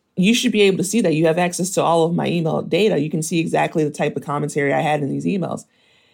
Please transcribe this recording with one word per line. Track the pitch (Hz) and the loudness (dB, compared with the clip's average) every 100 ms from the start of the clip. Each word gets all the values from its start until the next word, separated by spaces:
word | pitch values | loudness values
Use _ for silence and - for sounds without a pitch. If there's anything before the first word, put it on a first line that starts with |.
| _ - | _ 0
"You | 185 | 2
should | 247 247 | 2 2
be | 208 | 4
able | 196 175 | 4 2
to | |
see | 185 226 | 0 0
that. | 180 156 | 0 2
You | 165 | 2
have | 165 | 2
access | 175 175 185 | 0 -2 -4
to | - | 0
all | 147 170 | 2 2
of | 165 | 2
my | 170 139 | 0 0
email | 170 160 151 | -2 0 -2
data. | 165 175 214 160 | 0 2 2 2
You | 156 | 0
can | 160 | -4
see | 156 170 | -2 -2
exactly | 160 156 156 170 147 | 0 0 0 0 -2
the | |
type | 147 147 147 | 0 -4 -4
of | |
commentary | - 143 147 151 143 | -6 -4 -4 -2 0
I | 143 | 0
had | 151 151 | 0 0
in | 139 | -2
these | 139 160 | -4 -2
emails." | 190 139 123 - _ _ _ _ | -2 -4 -8 -12 _ _ _ _